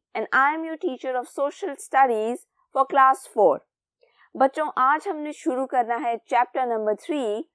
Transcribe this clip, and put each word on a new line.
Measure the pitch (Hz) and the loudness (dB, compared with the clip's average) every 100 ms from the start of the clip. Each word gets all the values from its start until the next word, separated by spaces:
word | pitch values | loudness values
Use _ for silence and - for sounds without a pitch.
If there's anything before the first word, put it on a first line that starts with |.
| _ - | _ -8
and | - 262 | -2 2
I | 277 | 2
am | 320 320 | 0 -6
your | 330 | -6
teacher | 359 254 262 254 | -6 -6 -6 -6
of | - | -6
social | - 277 - 370 269 | -4 -4 -4 -10 -10
studies | - 269 269 220 220 254 - _ _ | -2 2 4 2 -2 -6 -10 _ _
for | 269 269 | -2 2
class | 277 262 262 - 233 | 4 4 4 -2 4
four। | 180 131 _ _ _ _ _ _ _ | 4 4 _ _ _ _ _ _ _
बच्चों, | 220 262 311 302 - | 0 0 0 -4 0
आज | 254 302 403 | 2 2 -2
हमने | 311 302 | -6 -8
शुरू | 285 320 254 262 | -6 -4 -4 -2
करना | 262 226 311 247 | -2 0 -2 -4
है | 226 - | -6 -2
chapter | 240 247 285 247 | 0 0 -2 -2
number | 220 214 208 | -2 -2 -4
three, | - 294 226 208 - | -4 -4 -4 -6 -10